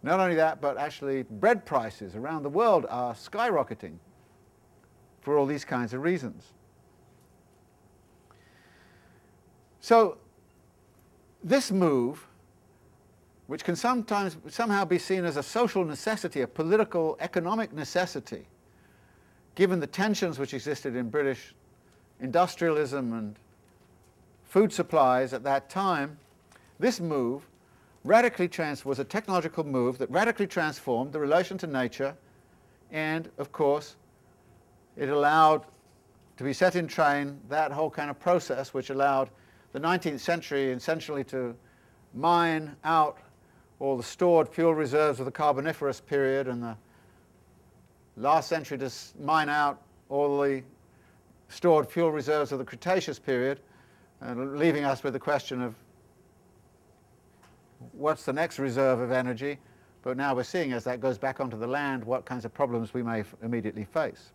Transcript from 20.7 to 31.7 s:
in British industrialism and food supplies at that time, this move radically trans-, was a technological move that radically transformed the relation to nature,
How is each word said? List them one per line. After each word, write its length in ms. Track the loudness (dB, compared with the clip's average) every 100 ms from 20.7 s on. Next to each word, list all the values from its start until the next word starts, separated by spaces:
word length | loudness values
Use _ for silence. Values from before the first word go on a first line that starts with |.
| -6 -4 -4
in 140 | -2
British 460 | 0 0 -2 -8 -20 _ _ _ _ _ _
industrialism 920 | -2 2 2 2 0 2 0 -2 -4
and 220 | -4 -8 -10 _ _ _ _ _ _ _ _ _ _
food 280 | _ 4 4
supplies 640 | 2 0 4 6 4 0
at 100 | -2
that 260 | 0 0 -2
time, 480 | -4 -2 0 -2 -8 _ _ _ -20 _ _
this 200 | 0 0
move 480 | -2 -2 -2 -4 -10 _ _ _ _ _
radically 440 | 4 6 6 2 -2
trans-, 380 | -2 -6 -4 -6
was 140 | -4
a 40 |
technological 640 | -2 -4 0 -2 0 -4 -2
move 320 | 0 0 0
that 120 | -2
radically 380 | 2 2 0 -2
transformed 640 | 0 -2 -4 -2 -2 -2
the 80 | -4
relation 380 | 2 2 2 -6
to 100 |
nature, 480 | -4